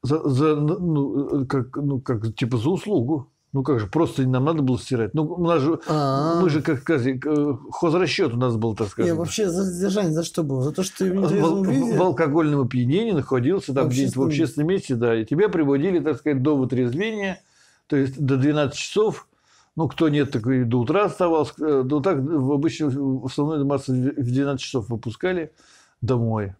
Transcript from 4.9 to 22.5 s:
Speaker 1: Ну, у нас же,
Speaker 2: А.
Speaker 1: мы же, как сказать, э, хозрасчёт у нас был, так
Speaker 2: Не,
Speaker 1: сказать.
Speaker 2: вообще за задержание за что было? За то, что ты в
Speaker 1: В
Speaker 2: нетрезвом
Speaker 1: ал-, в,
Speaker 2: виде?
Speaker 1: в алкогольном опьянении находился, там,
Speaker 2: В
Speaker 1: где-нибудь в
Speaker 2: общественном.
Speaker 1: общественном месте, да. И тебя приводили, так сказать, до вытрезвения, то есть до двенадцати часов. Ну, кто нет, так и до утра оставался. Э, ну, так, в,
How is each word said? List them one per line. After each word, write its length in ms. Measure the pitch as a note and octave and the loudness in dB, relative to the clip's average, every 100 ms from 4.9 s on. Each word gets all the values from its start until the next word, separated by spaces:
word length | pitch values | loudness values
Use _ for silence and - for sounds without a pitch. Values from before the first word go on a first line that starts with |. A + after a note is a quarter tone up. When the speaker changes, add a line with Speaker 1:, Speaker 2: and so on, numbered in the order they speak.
| B2+ G#2+ | -2 0
Speaker 1:
Ну, 80 | D3+ | 0
у 240 | D#3 F3+ E3+ | -2 -2 2
нас 160 | E3+ | 2
же, 180 | C3+ E3 - | 2 0 0
Speaker 2:
А. 540 | D#3 C#3+ C3+ D3+ E3+ | 0 2 0 2 2
Speaker 1:
мы 80 | F3+ | 2
же, 100 | D3 | 2
как 200 | C#3+ C3+ | 0 -2
сказать, 400 | - D#3 B2 C3 | 0 0 0 -2
э, 300 | C#3+ D3+ D3 B2+ G2 | -2 0 0 -2 -8
хозрасчёт 640 | - F3 E3+ F3 - D#3 | -2 0 2 0 0 0
у 20 | A#2+ | 2
нас 200 | B2+ A2+ | 0 0
был, 180 | A#2 | -2
так 140 | G#2 G#2+ | -2 -4
Speaker 2:
Не, 20 | |
Speaker 1:
сказать. 240 | - F3+ | 0 0
Speaker 2:
вообще 340 | D#3+ E3 - G3+ | 0 -2 -2 -2
за 140 | E3+ | 0
задержание 500 | F#3+ F3 G3 G3 F#3 | -2 -2 -2 0 0
за 120 | D#3 | 0
что 180 | E3 - | -2 -4
было? 180 | D#3 C3 | -2 0
За 120 | C3 | -2
то, 100 | D3+ | -2
что 160 | F#3 - | -6 -2
ты 120 | F#3 | -2
в 40 | |
Speaker 1:
В 60 | F#3+ | 2
Speaker 2:
нетрезвом 360 | F3+ - - F#3+ | 2 2 2 2
Speaker 1:
ал-, 40 | |
в, 60 | F#3+ | 2
Speaker 2:
виде? 260 | C#4 B3 D#3 | 2 2 2
Speaker 1:
в 60 | |
алкогольном 580 | F3+ D#3 D#3+ D3+ D#3 C#3+ | 2 2 2 2 2 2
опьянении 520 | B2 B2+ A#2+ E3 A3+ | 0 0 2 2 2
находился, 600 | E3+ B2+ B2+ B2 G3 - | 0 0 0 2 0 0
там, 140 | C3+ B2+ | 0 2
Speaker 2:
В 40 | |
Speaker 1:
где-нибудь 260 | B2+ C3 A#2+ | 2 0 2
в 60 | |
Speaker 2:
общественном. 40 | C3+ | 0
Speaker 1:
общественном 420 | D3 D#3 C#3 D3+ | 2 0 0 0
месте, 260 | G3 - B2 | 0 -2 0
да. 220 | A#2 A2+ | 2 2
И 60 | |
тебя 240 | A2 D3 G#3 | 0 2 2
приводили, 520 | F3+ C#3+ C#3 E3+ F3 | 2 2 2 2 0
так 180 | C#3+ C#3+ | 0 -2
сказать, 240 | D3+ C#3 | 0 0
до 140 | C3 D3 | 2 2
вытрезвения, 840 | C3 B2+ B2 C3 A3 G#3+ G3 F3+ _ _ _ _ _ | 0 0 0 0 -2 -2 -6 -6 _ _ _ _ _
то 100 | C#3+ | 0
есть 240 | C3+ C3+ | 0 0
до 160 | C#3 C3+ | 0 2
двенадцати 420 | C#3 D3+ C#3+ - | 2 2 0 -4
часов. 480 | - G3+ G#3+ D#3 - _ _ _ _ - | -4 0 0 -2 -14 _ _ _ _ -4
Ну, 120 | D#3 | -4
кто 200 | - D#3+ | 2 2
нет, 240 | D3 C#3 | 2 0
так 140 | B2 A2 | -2 0
и 160 | C3 | 0
до 160 | A#2+ B2 | 2 0
утра 240 | A#2 F3+ | 2 0
оставался. 480 | G#3 - F3+ D#3+ D#3+ - | 0 0 2 2 0 -2
Э, 220 | D#3 C#3+ | 0 0
ну, 160 | B2+ D3 | 2 0
так, 180 | C#3+ D3+ | 0 0
в, 320 | C3+ E3 C3 | 0 0 0